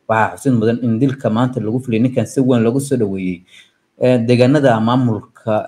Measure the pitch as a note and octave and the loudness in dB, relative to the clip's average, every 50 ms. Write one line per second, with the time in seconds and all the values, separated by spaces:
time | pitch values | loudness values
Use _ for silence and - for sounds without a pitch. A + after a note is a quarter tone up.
0 | _ - A2 A2 A2 F#2+ - - - C#3 B2+ A#2 G#2+ A2+ A#2 A#2+ - A#2+ A2+ A2+ | _ -2 0 0 0 0 -2 -4 -2 0 0 2 2 0 0 0 -2 -2 0 0
1 | C3+ C3+ B2 - - A#2 G#2+ A2+ B2+ B2+ B2+ A#2+ G#2+ G#2 A2+ B2+ B2+ - A2+ A2 | 0 0 -2 -2 -4 -2 0 0 0 0 -2 -4 -4 -4 -4 -4 -4 -4 -2 0
2 | A#2+ B2+ B2 B2+ A2+ - - C#3+ C3+ B2+ C3 A#2 A2 A2+ A#2+ C#3 C#3 C#3 C#3+ B2 | 0 0 0 -2 -4 -2 -2 -2 0 2 2 2 2 0 0 -2 -2 -2 -2 -2
3 | A2 G2 F#2+ F#2+ F#2+ F2+ F2+ F2 - _ - - - _ _ _ _ _ _ _ | -2 -2 -4 -4 -4 -6 -6 -8 -12 _ -20 -20 -20 _ _ _ _ _ _ _
4 | B2 B2+ B2+ A#2+ A2+ A2+ B2 A#2+ B2 B2 C#3+ D3+ C#3 C3+ A2+ A2 A2 A#2 B2 C3 | 0 2 2 2 2 2 2 4 4 4 4 4 4 2 2 2 2 0 0 2
5 | C3 A#2+ A2 G2+ - - _ - - A#2 G#2+ G#2 - | 0 0 -2 -4 -6 -12 _ -10 -4 -2 -2 -2 -2